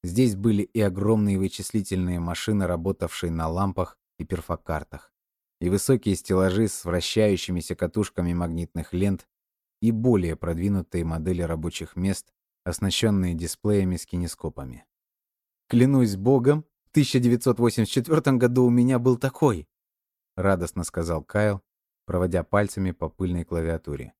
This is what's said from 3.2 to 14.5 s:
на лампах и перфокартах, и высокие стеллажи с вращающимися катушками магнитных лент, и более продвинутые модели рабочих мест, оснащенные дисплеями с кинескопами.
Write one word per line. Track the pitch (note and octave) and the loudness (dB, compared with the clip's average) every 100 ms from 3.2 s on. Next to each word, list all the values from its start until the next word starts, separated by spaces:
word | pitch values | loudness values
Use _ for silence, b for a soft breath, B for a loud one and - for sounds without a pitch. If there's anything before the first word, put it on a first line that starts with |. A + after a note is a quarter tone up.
| F2 | -4
на | E2 D#2+ | -2 -2
лампах | F2 G2 F#2 F2+ _ _ _ | 0 -2 -2 -6 _ _ _
и | |
перфокартах, | - F2+ - - - D#2 - - _ _ _ _ _ _ | -8 -8 -6 -10 -6 -8 -8 -18 _ _ _ _ _ _
и | F2 | -2
высокие | G2 - B2 - | 0 2 0 0
стеллажи | F#2+ - F#2 F#2+ F#2+ A2 | -4 0 2 2 2 0
с | - | -2
вращающимися | F2 F2 - - G#2+ F#2+ - F2+ - | -4 -4 -2 2 2 2 -2 -6 -6
катушками | F2+ F2 - G2+ - F2 | -6 -4 -2 -4 -2 -2
магнитных | F2 E2+ E2 E2+ E2 - | -2 -2 -4 -6 -8 -6
лент, | F2+ G2 F#2+ _ _ _ _ _ _ | -2 0 -2 _ _ _ _ _ _
и | A2+ | 0
более | A2+ B2 A2 E2+ D#2+ | 2 2 2 0 -4
продвинутые | E2+ E2+ G2 G2 E2+ F2 | -4 -2 0 -2 -2 -4
модели | E2 D#2+ D#2+ F2 | -2 -2 -2 -2
рабочих | E2+ D#2+ E2 - D#2+ - | -2 -4 -6 -8 -12 -4
мест, | F#2+ G2 - _ _ _ | -2 -4 -8 _ _ _
оснащенные | - F2 G2 - A2+ G2+ F2+ | -8 -4 -2 0 2 2 0
дисплеями | E2 E2+ - G#2 G#2 F#2 F2 | -2 -6 -4 0 2 2 -2
с | - | -4
кинескопами. | F2+ E2+ - D#2+ | -6 -6 -6 -10